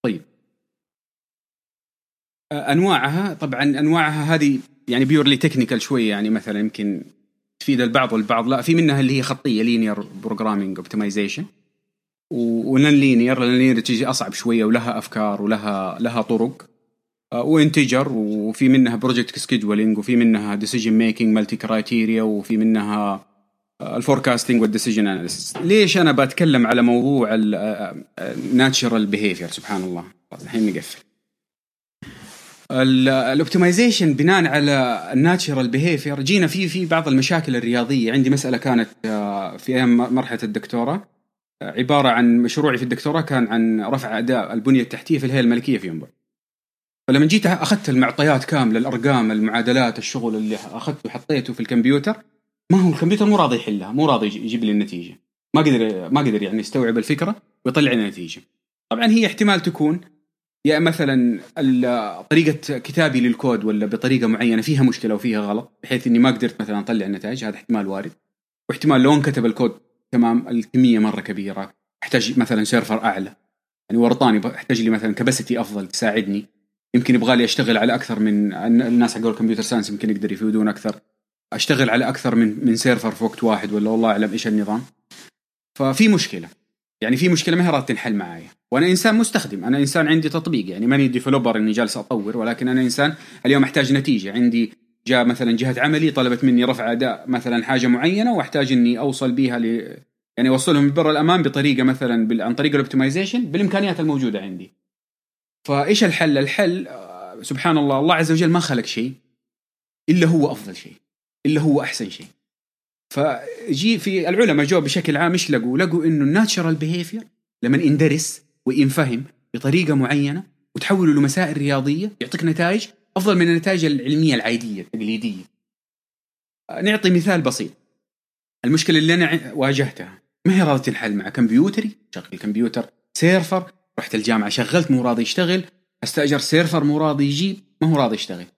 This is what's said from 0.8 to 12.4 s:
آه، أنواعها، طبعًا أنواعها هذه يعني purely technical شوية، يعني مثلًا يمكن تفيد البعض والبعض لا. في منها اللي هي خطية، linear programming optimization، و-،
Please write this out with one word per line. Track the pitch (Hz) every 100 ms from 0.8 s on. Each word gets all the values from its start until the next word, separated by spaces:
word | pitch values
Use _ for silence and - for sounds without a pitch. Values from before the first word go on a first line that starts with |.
| _ _ _ _ _ _ _ _ _ _ _ _ _ _ _ _ _
آه، | 147 139
أنواعها، | 147 190 156 135 160 202
طبعًا | 156 151 123
أنواعها | 143 139 151 165 156 151 147
هذه | 160 147 135 - _ -
يعني | 123 131
purely | 156 143 135
technical | 156 139 117 117
شوية، | - 135 110
يعني | 101 107
مثلًا | 110 110 104
يمكن | 107 - 101 92 - _ _ _ _ _
تفيد | - 131
البعض | 120 127 127
والبعض | 113 107 117 117
لا. | 131
في | 120
منها | 165 160 143
اللي | 131 135
هي |
خطية، | 123 135 143 107
linear | 113 117 107 104
programming | 101 95 110 107 110 101 98 90
optimization، | 92 107 104 98 101 - 180 _ _ _ _ _ _ _ _
و-، | 123